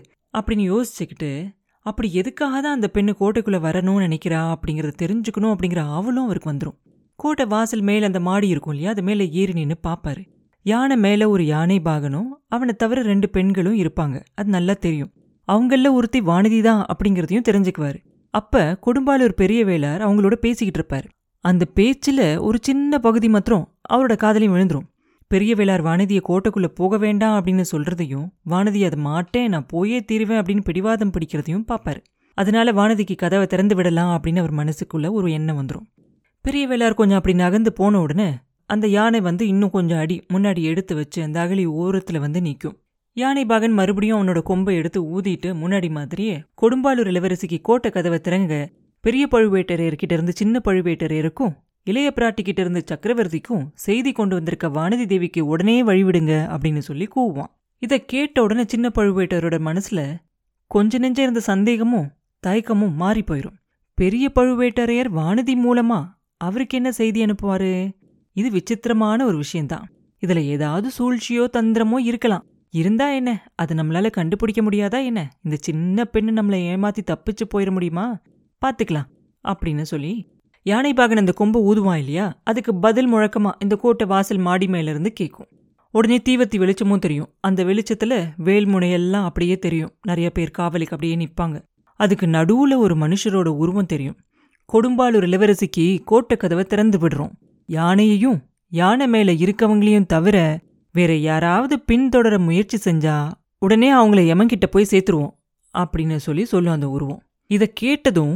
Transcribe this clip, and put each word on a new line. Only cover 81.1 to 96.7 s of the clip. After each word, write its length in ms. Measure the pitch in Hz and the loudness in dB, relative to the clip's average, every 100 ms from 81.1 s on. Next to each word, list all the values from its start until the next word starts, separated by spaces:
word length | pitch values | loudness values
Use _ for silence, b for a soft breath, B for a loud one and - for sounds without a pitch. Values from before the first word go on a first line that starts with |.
| 220 | 4
அந்த 100 | 185 | 2
கொம்பு 280 | - 208 226 | 2 2 2
ஊதுவான் 340 | 202 214 196 165 | 4 2 2 0
இல்லையா, 300 | 135 156 202 - | -2 -4 -4 -6
அதுக்கு 280 | - 226 226 185 | -4 -4 -2 0
பதில் 340 | 214 220 254 | 2 2 2
முழக்கமா 380 | 226 214 208 208 - | 2 2 0 -2 -2
இந்த 160 | 196 202 | -2 0
கோட்டை 300 | 240 233 202 | 2 0 0
வாசல் 300 | 196 196 202 | 0 0 0
மாடி 300 | 180 180 185 | 0 0 0
மேல 240 | 180 156 | -2 -2
இருந்து 200 | 151 185 | -4 -4
கேக்கும். 360 | 220 185 - - _ _ _ _ | -4 -8 -8 -20 _ _ _ _
உடனே 240 | 214 220 247 | 0 2 2
தீவத்தி 400 | - 254 233 208 | 2 2 2 2
வெளிச்சமும் 420 | 185 190 202 202 | 0 0 0 0
தெரியும். 300 | 170 147 - _ | 0 -4 -6 _
அந்த 240 | 190 190 | -2 0
வெளிச்சத்துல 560 | 180 202 208 220 220 247 170 151 | 0 0 -2 -4 -2 -2 -4 -4
வேல்முனையெல்லாம் 920 | 165 202 202 190 180 180 175 202 180 | 0 2 2 2 2 0 0 0 -2
அப்படியே 280 | - 175 185 | -2 -2 -2
தெரியும். 340 | 180 165 156 - | -2 -4 -6 -8
நிறைய 280 | 220 170 170 | -6 -2 -2
பேர் 200 | 170 160 | -2 -6
காவலுக்கு 440 | - 175 170 160 151 | -4 -4 -4 -6 -4
அப்படியே 220 | 165 165 | -4 -4
நிப்பாங்க. 420 | 165 - 170 151 - _ _ _ | -4 -4 -6 -6 -12 _ _ _
அதுக்கு 280 | 208 196 170 | 0 2 2
நடுவுல 500 | 160 165 233 277 269 | 2 4 4 4 4
ஒரு 200 | 208 160 | 4 2
மனுஷரோட 520 | 156 196 220 190 170 147 | 0 0 0 0 0 0
உருவம் 300 | 165 196 185 | 0 0 -2
தெரியும். 340 | 151 139 - _ _ _ _ - | -4 -6 -10 _ _ _ _ 0
"கொடும்பாளூர் 580 | 220 247 247 247 220 180 | 2 2 2 2 4 2
இளவரசிக்கு 600 | 185 208 202 190 - 165 185 | 2 4 4 0 0 2 0
கோட்டை 340 | - 220 233 220 | 2 2 2 -2
கதவை 260 | 180 170 | 0 -2
திறந்து 340 | 190 | 0